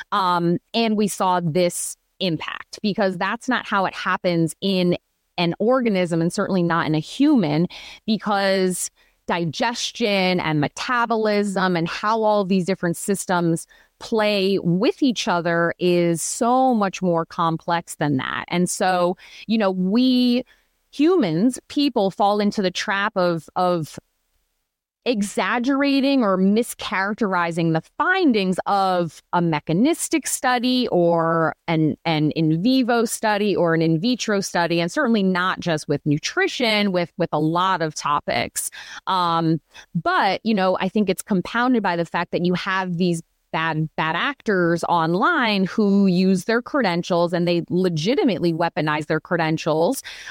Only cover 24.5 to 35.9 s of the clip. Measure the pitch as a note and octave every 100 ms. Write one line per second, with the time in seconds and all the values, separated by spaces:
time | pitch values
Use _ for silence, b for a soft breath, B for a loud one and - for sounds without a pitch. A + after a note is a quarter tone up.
24.5 | _ _ _ _ _ A3+ G#3+ G3+ - F#3+
25.5 | A#3+ A#3+ C4+ C#4+ C4+ C4+ C4+ G#3 F#3 F#3+
26.5 | G#3 A#3+ - - F#3+ G3 G#3+ G#3 F3+ E3+
27.5 | E3+ E3 D#3+ - - D#4+ F#4+ E4 G#3+ F#3
28.5 | F3+ - G3+ F#3+ F3+ E3+ - - F3 E3+
29.5 | D3+ - E3 C#4 E4+ - D#4+ - - C4
30.5 | B3 B3 B3+ A#3+ F3+ E3+ E3 E3 E3 D#3
31.5 | - - D#3+ D#3 - E3+ D#3 D3+ - D#3+
32.5 | E3 A3+ C4 A#3 A#3+ A3+ - A3 G#3 G#3
33.5 | D#3+ E3+ E3 E3 D#3+ A#3 B3 - G3+ F#3+
34.5 | F3+ E3+ E3+ E3+ D4+ B3+ A3 F#3+ F3+ F#3
35.5 | - F3 D#3 -